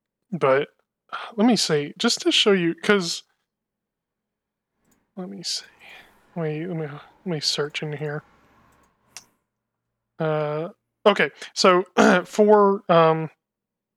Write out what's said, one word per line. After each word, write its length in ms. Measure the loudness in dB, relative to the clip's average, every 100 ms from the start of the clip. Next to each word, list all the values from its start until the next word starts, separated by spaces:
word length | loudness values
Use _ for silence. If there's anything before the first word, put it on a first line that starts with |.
| _ _ _
but, 360 | -2 0 0 -2 _ _ _ _
uh, 60 | -14 -8 0
let 120 | 2
me 80 | 2
see, 400 | 0 -2 -2 -4
just 240 | -4 -2
to 100 | -2
show 200 | 0 2
you, 240 | 2 0 -2
'cause, 480 | 0 0 -2 -8 -14 _ _ _ _ _ _ _ _ _ _ _ _ _ _ _ _ _ _ -16
let 120 | -14
me 120 | -12
see. 240 | -10 -10 -12 _ -20 -20 _ _ _ -8
Wait, 320 | -6 -6 -8
let 100 | -8
me, 80 | -10
let 160 | -12 -20 _ -8
me 140 | -6
search 420 | -4 -4 -4 -6
in 100 | -10
here. 280 | -8 -8 -10 -14 _ _ _ _ _ _ _ _ -20 -20 _ _ _ _ _ _ _ _ -8
Uh, 500 | -4 -4 -4 -6 -10 -14 _ _ 2
okay, 240 | 2 0 -4 -12
so, 300 | 0 2 4 2 2
<clears throat> 260 | 4 2 0
for, 580 | 0 4 6 4 2 2
um, 400 | 4 4 2 -4 _ _ _ _ _ _